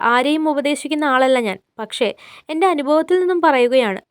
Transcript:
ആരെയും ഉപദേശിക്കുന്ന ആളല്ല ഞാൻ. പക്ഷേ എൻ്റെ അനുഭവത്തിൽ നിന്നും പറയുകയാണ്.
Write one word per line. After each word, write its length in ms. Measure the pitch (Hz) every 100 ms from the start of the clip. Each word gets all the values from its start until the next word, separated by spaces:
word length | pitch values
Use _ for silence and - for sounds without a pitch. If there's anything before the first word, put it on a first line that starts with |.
ആരെയും 480 | 233 247 277 311 311
ഉപദേശിക്കുന്ന 560 | 285 285 285 277 302 294
ആളല്ല 340 | 254 262 262
ഞാൻ. 180 | 220 190 _ -
പക്ഷേ 360 | 214 - 220 - - - -
എൻ്റെ 180 | 320 381
അനുഭവത്തിൽ 520 | 302 277 302 320 370
നിന്നും 220 | 359 359
പറയുകയാണ്. 600 | 320 262 240 262 220 185 _